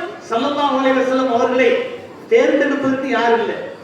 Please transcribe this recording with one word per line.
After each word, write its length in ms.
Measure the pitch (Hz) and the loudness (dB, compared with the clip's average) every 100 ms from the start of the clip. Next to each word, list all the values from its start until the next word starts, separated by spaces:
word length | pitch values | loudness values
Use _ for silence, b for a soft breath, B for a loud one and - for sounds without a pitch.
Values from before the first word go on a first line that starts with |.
| - - - | -4 -10 -4
ஸல்லல்லாஹு 460 | 233 285 294 285 262 | -2 0 0 0 2
அலைஹி 260 | 262 262 | 2 2
வஸல்லம் 320 | - 262 254 | 2 0 2
அவர்களை 560 | 233 254 247 233 - - - - - - | 2 2 2 2 2 -2 -10 -14 -14 0
தேர்ந்தெடுப்பதற்கு 800 | 233 294 285 277 262 269 262 269 | 2 4 2 2 0 -2 -2 -2
யாரும் 320 | 226 233 226 | 0 2 0
இல்லை 140 | 202 190 - - | 0 -6 -8 -12